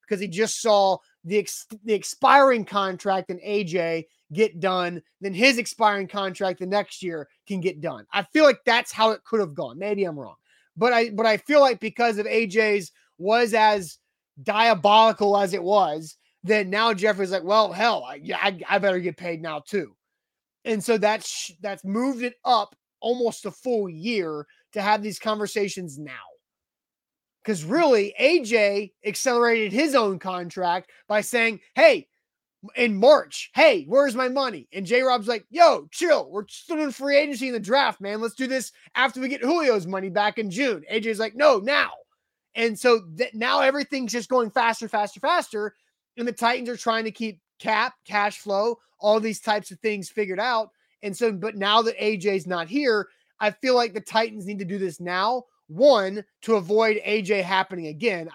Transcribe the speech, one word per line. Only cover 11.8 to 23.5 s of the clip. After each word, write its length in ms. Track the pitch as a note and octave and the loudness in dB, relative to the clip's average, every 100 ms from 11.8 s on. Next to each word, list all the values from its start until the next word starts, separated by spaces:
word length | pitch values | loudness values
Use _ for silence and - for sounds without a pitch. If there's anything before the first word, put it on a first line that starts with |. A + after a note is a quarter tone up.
| A3 - A#3+ G#3 | -6 -2 -2 0
of 80 | G#3+ | -2
A 220 | A3 A3 | -2 0
J's 440 | G#3+ G#3+ G3+ E3 _ _ - | 0 2 0 -4 _ _ -6
was 340 | F#3 A#3 A#3+ | 0 2 2
as 460 | A3 G#3+ G#3+ E3 - _ _ _ - | 4 4 4 -4 -16 _ _ _ -12
diabolical 960 | C#3 G#3 A#3 G3 G3+ A3 A3+ G3+ G3+ G3+ | -2 2 4 4 6 8 8 4 2 2
as 160 | G3 | 2
it 80 | F#3+ | -2
was, 560 | F3 G#3 E3+ D#3 D#3 - _ _ | 2 2 2 -2 -10 -20 _ _
then 280 | F3+ G#3+ F#3+ | 0 0 0
now 240 | G3+ A#3 G3 | 0 0 2
Jeffrey's 340 | G#3+ F#3+ F#3 | 0 0 -2
like, 140 | F#3 | -2
"Well, 280 | E3 A3 G3+ | 2 2 2
hell, 340 | F3 A#3 G3 - | 2 0 0 -4
I, 60 | - | -12
yeah, 240 | D3+ - | -8 -2
I, 180 | G3 F3 F3 | -2 -2 0
I 120 | G3 | 2
better 200 | G3 F#3 | 2 0
get 180 | F3+ D#3 | -4 -8
paid 220 | F3 E3 | -8 -8
now 200 | E3 D3+ | -8 -10
too." 360 | - G3+ D3 _ _ _ _ _ _ _ A#3 | -6 -6 -6 _ _ _ _ _ _ _ -4
And 180 | G#3+ | -2
so 140 | A#3 A3 | 0 2
that's, 540 | G#3 A3 - - - F3+ | 2 0 -6 -10 -12 -10
that's 240 | G3+ G3 F#3+ | -10 -10 -6
moved 380 | G#3+ C4 A#3+ | -2 -2 -2
it 100 | B3 - | -6 -4
up 320 | - A#3 G3+ _ _ - | 0 0 0 _ _ -8
almost 440 | A3+ B3 A#3 - | -4 0 -2 -4
a 60 | G3+ | -12